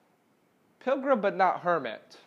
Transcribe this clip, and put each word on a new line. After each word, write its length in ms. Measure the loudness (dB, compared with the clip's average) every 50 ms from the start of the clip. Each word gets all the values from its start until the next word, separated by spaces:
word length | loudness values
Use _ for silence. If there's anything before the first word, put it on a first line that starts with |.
| _ _ _ _ _ _ _ _ _ _ _ _ _ _ _ _
Pilgrim, 400 | -4 -2 -2 -2 2 0 2 2
but 160 | 2 -2 2
not 240 | 2 2 2 2 0
hermit. 560 | 0 0 0 0 -2 -6 -10 -12 -16 _ -20 -20 -20